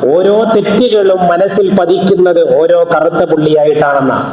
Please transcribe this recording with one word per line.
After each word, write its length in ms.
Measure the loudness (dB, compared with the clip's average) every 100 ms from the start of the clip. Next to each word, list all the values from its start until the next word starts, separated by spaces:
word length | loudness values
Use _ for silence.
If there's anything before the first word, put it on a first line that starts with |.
| -2 0
ഓരോ 280 | 2 0
തെറ്റുകളും 760 | 0 0 0 0 0 0 0 0
മനസ്സിൽ 580 | 0 0 0 0 0 0
പതിക്കുന്നത് 840 | 0 0 0 2 2 2 2 2
ഓരോ 220 | 2 0
കറുത്ത 300 | 0 0 -2
പുള്ളിയായിട്ടാണെന്ന്. 1000 | -2 -2 0 0 0 0 0 0 0 -2 -4 -6